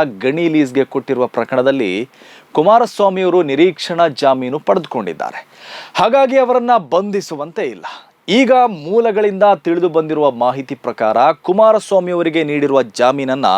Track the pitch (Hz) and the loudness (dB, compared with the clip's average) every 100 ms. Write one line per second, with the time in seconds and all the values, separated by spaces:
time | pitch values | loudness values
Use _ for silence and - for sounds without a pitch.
0 | 151 98 127 156 170 156 135 131 127 139 | 2 -2 -4 0 0 2 0 0 -2 -4
1 | 123 123 123 - 113 131 127 139 101 92 | -4 -2 -2 -4 -2 0 0 0 -2 -4
2 | 123 _ - - _ - 170 226 233 - | -6 _ -20 -20 _ 0 4 4 2 0
3 | 202 185 185 175 156 139 180 156 - 170 | 0 2 2 2 0 2 2 2 -8 0
4 | 170 131 139 131 127 143 - 196 - 123 | 0 2 0 0 -2 -4 -2 -2 -2 -8
5 | 92 80 - - - - - - - - | -8 -8 -10 -10 -20 -20 -20 -18 -12 -2
6 | 202 269 269 269 247 247 240 233 143 165 | 2 2 2 2 2 0 2 0 0 -2
7 | 202 196 - 151 151 190 151 95 - - | -2 -6 -6 -10 -10 -8 -8 -8 -16 -18
8 | _ _ - 220 247 254 247 170 147 220 | _ _ 0 2 4 4 2 -2 -2 0
9 | 226 208 214 190 202 190 170 170 170 160 | 0 0 -2 2 2 2 0 0 0 0
10 | 156 151 147 120 123 131 131 135 123 110 | -2 0 0 0 -2 -2 -10 -10 -10 -4
11 | 110 113 139 160 - 190 220 220 - 196 | -2 2 2 0 -2 2 4 4 2 -2
12 | 180 175 165 160 151 147 143 139 120 - | 0 -2 -2 -2 -2 -2 0 0 -2 0
13 | 123 139 131 131 113 | 0 0 -4 -2 0